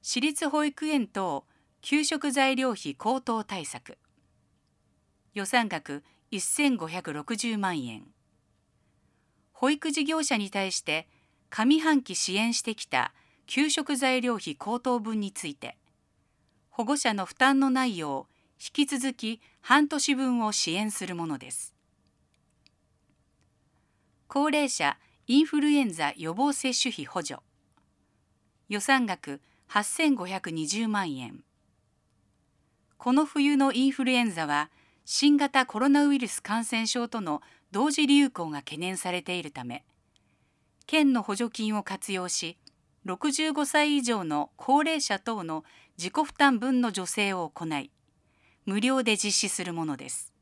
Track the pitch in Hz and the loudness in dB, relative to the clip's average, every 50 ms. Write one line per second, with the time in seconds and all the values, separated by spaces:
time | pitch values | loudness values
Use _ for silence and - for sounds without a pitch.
0 | - - - 254 233 311 294 - 339 285 285 302 302 294 285 - 302 311 311 285 | -6 -4 -4 0 0 0 0 0 -2 -2 0 0 0 -2 -2 -4 -4 -2 0 0
1 | 226 - _ 202 190 180 147 139 - _ _ _ _ _ _ _ - - 285 294 | 0 -2 _ -4 -2 -2 -2 -4 -6 _ _ _ _ _ _ _ -4 0 0 0
2 | 302 - 330 285 - 294 254 277 269 269 269 247 262 254 220 - - 147 139 _ | 0 0 -2 -2 -2 -2 0 2 2 2 2 0 0 -2 -2 -4 -8 -10 -10 _
3 | - 208 254 262 254 - 226 220 208 - 202 185 151 - - 120 _ - - _ | -2 -2 -2 -2 -2 -2 -4 -4 -4 -6 -8 -8 -8 -10 -12 -14 _ -18 -20 _
4 | _ _ _ _ _ _ _ _ _ _ _ _ _ _ _ _ _ _ _ _ | _ _ _ _ _ _ _ _ _ _ _ _ _ _ _ _ _ _ _ _
5 | _ _ _ _ _ _ _ 208 196 190 - 247 233 202 180 156 - - 143 143 | _ _ _ _ _ _ _ -8 -6 0 2 2 2 2 -4 -8 -8 -8 -10 -10
6 | _ _ _ _ _ _ - 196 - - - - 294 285 254 202 165 160 160 180 | _ _ _ _ _ _ -8 -6 -4 -2 0 2 2 2 2 0 -4 -6 -8 -8
7 | 175 170 147 147 143 - 233 208 - 233 220 208 196 190 175 156 127 120 113 110 | -8 -6 -8 -8 -4 -6 -6 -4 -2 -4 -2 -2 -2 -2 -2 -2 -6 -6 -10 -12
8 | - - _ _ _ _ _ _ _ _ _ _ _ _ _ _ _ _ _ _ | -16 -20 _ _ _ _ _ _ _ _ _ _ _ _ _ _ _ _ _ _
9 | _ _ _ _ _ _ _ _ _ _ _ - - 262 302 294 - 320 285 302 | _ _ _ _ _ _ _ _ _ _ _ 0 2 2 2 2 -2 -4 -2 -2
10 | 294 285 320 320 302 - 277 220 202 190 - 196 196 190 185 - - - 151 160 | 0 0 0 0 0 0 0 0 -2 -2 -2 -2 -2 -2 -4 -6 -4 -2 -4 -4
11 | 160 _ _ _ _ _ _ _ _ _ - - 214 254 294 320 311 320 302 277 | -4 _ _ _ _ _ _ _ _ _ -2 0 4 4 4 6 6 4 2 2
12 | 247 - 190 - - - 185 202 220 233 233 - - 233 220 - - _ - 131 | 2 0 -6 -4 -2 -2 0 0 0 0 0 -2 -4 -4 -6 -8 -8 _ 0 0
13 | 123 - _ _ _ _ _ _ _ - - 262 294 311 285 320 285 - 294 254 | 0 0 _ _ _ _ _ _ _ -6 0 0 2 2 0 -2 -2 -2 -2 0
14 | 269 262 254 254 233 247 233 202 - 160 143 _ - 202 226 247 240 262 247 240 | 2 2 2 2 0 0 -2 -2 -4 -8 -10 _ -6 -6 -6 -4 _ -2 -2 -2
15 | 208 220 220 214 208 196 196 - - 160 143 _ - - - _ _ _ _ _ | -2 -2 -4 -4 -4 -4 -6 -8 -8 -8 -10 _ -12 -16 -16 _ _ _ _ _
16 | _ _ _ _ _ _ _ _ _ _ _ _ _ _ _ - 233 214 285 285 | _ _ _ _ _ _ _ _ _ _ _ _ _ _ _ -6 0 0 0 2
17 | - 254 214 202 190 - - _ 233 269 277 269 269 269 254 262 262 247 208 170 | 2 0 0 0 -4 -6 0 _ 6 6 6 6 4 4 2 2 2 0 0 -2
18 | 156 147 139 135 - _ _ _ _ _ _ _ - - _ - 285 277 294 262 | -4 -4 -4 -4 -6 _ _ _ _ _ _ _ -18 -8 _ 0 0 0 0 -2
19 | 247 269 254 - - 220 226 - _ _ _ _ - - 247 294 302 285 320 285 | -2 -4 -4 -4 -6 -6 -6 -8 _ _ _ _ 2 4 6 6 6 4 2 -2
20 | - - 285 254 269 254 247 240 220 214 208 - - 170 165 190 214 214 202 - | 2 2 2 2 2 2 2 2 2 0 0 0 -2 0 0 -2 -2 -2 -4 -6
21 | 190 185 180 170 170 160 147 131 127 127 - - - - _ _ _ _ _ _ | -6 -6 -6 -6 -4 -4 -6 -6 -8 -10 -10 -10 -12 -12 _ _ _ _ _ _
22 | _ _ _ _ _ _ _ _ _ _ _ _ _ _ _ _ _ _ _ _ | _ _ _ _ _ _ _ _ _ _ _ _ _ _ _ _ _ _ _ _
23 | _ _ _ _ _ _ _ _ _ _ _ _ _ _ _ _ _ _ _ _ | _ _ _ _ _ _ _ _ _ _ _ _ _ _ _ _ _ _ _ _
24 | _ _ _ _ _ _ - 277 285 302 294 302 294 262 - - 165 143 - _ | _ _ _ _ _ _ -2 0 2 2 2 2 0 0 0 0 0 0 0 _
25 | _ _ _ _ _ - 240 277 320 302 - 294 277 302 294 285 269 220 170 160 | _ _ _ _ _ 4 4 4 4 4 2 2 2 4 4 4 2 0 -2 -2
26 | 156 143 - - 170 160 170 202 269 294 277 - - 262 247 - - 254 233 - | -2 -2 -2 -4 -6 -6 -2 0 0 0 0 0 -2 -2 -2 0 -2 -2 -4 -6
27 | 143 - - 185 165 - - - _ _ _ _ _ _ _ _ _ _ _ _ | -10 -6 -6 -6 -6 -6 -10 -12 _ _ _ _ _ _ _ _ _ _ _ _
28 | _ _ _ _ _ _ _ _ _ _ _ _ _ _ 202 208 202 - 269 269 | _ _ _ _ _ _ _ _ _ _ _ _ _ _ -6 -4 2 4 4 4
29 | 247 214 185 - - - 139 139 _ _ _ _ _ _ - 208 208 - - - | 4 0 -2 -6 -6 -12 -12 -12 _ _ _ _ _ _ -2 -2 -2 -2 -2 2
30 | 320 302 277 214 180 180 190 190 - 180 165 160 160 147 180 214 226 220 214 202 | 4 4 4 2 0 -6 -6 -6 -6 -6 -4 -4 -4 -2 -2 -2 -2 0 0 -2
31 | 190 165 143 131 123 110 - 147 - _ _ _ _ _ _ _ _ _ _ _ | -2 -2 -4 -8 -8 -12 -12 -16 -20 _ _ _ _ _ _ _ _ _ _ _
32 | _ _ _ _ _ _ _ _ _ _ _ _ _ _ _ _ _ _ _ _ | _ _ _ _ _ _ _ _ _ _ _ _ _ _ _ _ _ _ _ _
33 | - 247 254 277 311 285 - 294 277 285 294 269 277 269 269 240 262 269 269 - | -2 2 4 4 2 2 2 2 4 4 4 4 4 4 2 2 2 2 2 0
34 | 262 247 254 247 240 220 180 165 160 147 147 147 151 - _ _ _ _ _ _ | 0 2 2 2 2 0 0 -2 -2 0 0 0 0 -2 _ _ _ _ _ _
35 | _ - - - 277 294 294 285 285 277 - 269 254 - - 214 254 285 277 285 | _ -6 -2 4 6 6 6 6 4 4 2 2 2 2 0 0 4 4 6 6
36 | 294 285 285 277 247 202 - - _ - 208 233 226 - - 226 226 220 - 254 | 6 4 4 2 0 -2 -6 -8 _ -2 -2 -2 -2 -2 -2 -2 -2 -2 -2 -2
37 | 240 233 - 226 196 165 151 147 - - - _ _ _ - 202 254 302 285 311 | -4 -4 -6 -6 -4 -4 -4 -6 -6 -14 -20 _ _ _ -2 0 2 2 2 2
38 | 302 262 285 285 285 269 - 175 170 156 151 143 139 - 151 151 170 185 190 180 | 4 6 6 6 6 4 0 -4 -8 -6 -6 -8 -10 -10 -8 -6 -6 -4 -4 -4
39 | - 185 180 180 165 - 180 180 156 151 143 131 123 123 120 - _ _ _ _ | -4 -4 -4 -4 -4 -4 -6 -6 -6 -8 -10 -10 -10 -10 -12 -12 _ _ _ _
40 | _ _ _ _ _ _ _ _ _ _ _ _ _ _ _ _ _ - - 311 | _ _ _ _ _ _ _ _ _ _ _ _ _ _ _ _ _ 0 2 4
41 | 302 277 262 240 202 - 202 196 240 233 _ - 220 214 214 208 196 - 196 190 | 6 6 4 4 0 -2 -2 -2 -2 -4 _ -4 -2 -2 -2 -2 -4 -4 -8 -8
42 | - - 196 185 180 175 - - 175 160 170 _ _ - _ _ _ _ _ _ | -6 -4 -4 -4 -4 -2 -4 -4 -4 -6 -10 _ _ -20 _ _ _ _ _ _
43 | _ 190 180 - - 302 277 - 311 311 294 302 294 277 - 302 294 294 294 285 | _ -8 -8 -2 -2 0 0 0 0 0 0 0 -2 2 4 2 4 4 2 2
44 | 247 240 233 208 180 160 151 147 147 - _ - - - 269 294 302 320 320 302 | 2 0 -2 0 0 -2 -2 -2 -2 -4 _ -10 0 4 4 4 4 2 0 -2
45 | 277 - 208 190 _ - 226 208 175 160 160 160 156 _ - - - _ _ - | -2 -2 -4 -4 _ -6 -6 -6 -6 -6 -6 -8 -8 _ -20 -20 -20 _ _ -10
46 | 170 185 - 302 311 285 - - 285 277 254 220 226 262 262 247 247 226 185 196 | -10 -4 -2 -2 -2 -2 2 4 4 4 4 4 0 0 2 2 2 0 -2 -4
47 | 185 175 - - 208 196 190 185 170 151 _ - 170 160 156 143 139 - _ _ | -6 -4 -2 0 0 0 0 -2 -4 -6 _ -8 -6 -4 -4 -4 -6 -8 _ _
48 | _ _ _ _ _ _ _ _ _ _ _ _ _ - 190 208 220 254 269 262 | _ _ _ _ _ _ _ _ _ _ _ _ _ -4 -2 0 2 2 2 2
49 | 254 226 214 202 - 208 196 - - 196 - - 180 180 170 165 160 156 143 127 | 2 0 0 0 0 -2 0 0 0 -2 -4 -4 -6 -6 -6 -6 -6 -6 -6 -8
50 | 139 131 - - - - _ _ | -10 -10 -10 -10 -12 -14 _ _